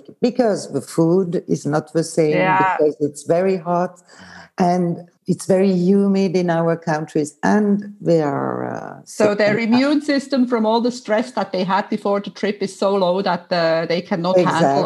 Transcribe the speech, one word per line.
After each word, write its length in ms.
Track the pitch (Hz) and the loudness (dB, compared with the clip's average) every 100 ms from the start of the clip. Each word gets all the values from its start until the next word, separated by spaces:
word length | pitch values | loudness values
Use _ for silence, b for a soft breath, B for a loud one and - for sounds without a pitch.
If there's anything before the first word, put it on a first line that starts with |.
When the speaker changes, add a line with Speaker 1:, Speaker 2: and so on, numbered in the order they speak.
| - - | -4 -4
Speaker 1:
because 500 | 240 247 233 165 - | -2 2 0 0 -4
the 100 | 139 | -8
food 640 | - - 165 185 175 175 - | -4 0 2 2 0 -4 -4
is 180 | 156 139 | -4 -2
not 260 | 151 151 | -4 -2
the 100 | 165 | -4
same, 280 | 160 - 151 180 | -2 0 2 2
Speaker 2:
Yeah. 400 | 185 185 190 160 | 2 2 2 2
Speaker 1:
because 180 | 151 143 | 0 0
it's 220 | 147 - | -4 -4
very 340 | - 170 190 185 | -2 0 0 -2
hot 440 | 165 175 180 - _ B B B B - | -2 -2 -2 -8 _ B B B B -2
and 480 | 180 180 175 170 - _ - | 0 2 0 -4 -12 _ -6
it's 180 | - - | -4 0
very 260 | 185 196 | 2 2
humid 640 | 180 180 202 202 196 196 185 | 2 4 4 2 2 2 0
in 140 | 175 | 0
our 260 | 165 165 165 | 0 0 -2
countries, 600 | - 156 156 156 147 - | -2 -4 -2 -2 -4 -4
and 500 | 190 208 208 202 - - | 0 2 2 0 -4 -6
they 180 | 160 165 | 0 2
are, 440 | 147 139 131 123 123 | 2 -2 -4 -4 -6
uh, 360 | 120 101 - - | -8 -12 -16 -10
Speaker 2:
So 200 | - 214 | 0 0
Speaker 1:
sick 80 | 208 | 2
Speaker 2:
their 200 | 208 214 | 2 2
Speaker 1:
and 40 | 220 | 2
Speaker 2:
immune 280 | 247 277 294 | 2 4 0
system, 460 | 294 277 277 269 247 | 0 -2 0 0 0
from 180 | 240 220 | 0 2
all 160 | 233 | 2
the 100 | 240 | 0
stress 400 | 240 - 214 226 | -4 -2 -2 -2
that 180 | 214 190 | -6 -4
they 120 | 185 | -4
had 240 | 175 196 202 | -2 -2 -2
before 300 | 214 208 202 | -2 -2 -2
the 120 | 202 | -4
trip, 320 | - 208 208 | -6 -4 -4
is 120 | 196 - | -6 -2
so 200 | 196 196 | 0 2
low 260 | 180 185 | 0 0
that, 240 | 190 175 - | -2 -4 -2
uh, 340 | 175 165 165 165 | 0 0 0 0
they 160 | 170 | -4
cannot 360 | 180 185 175 185 | -4 -4 0 2
handle 460 | 165 151 147 139 | 2 2 2 2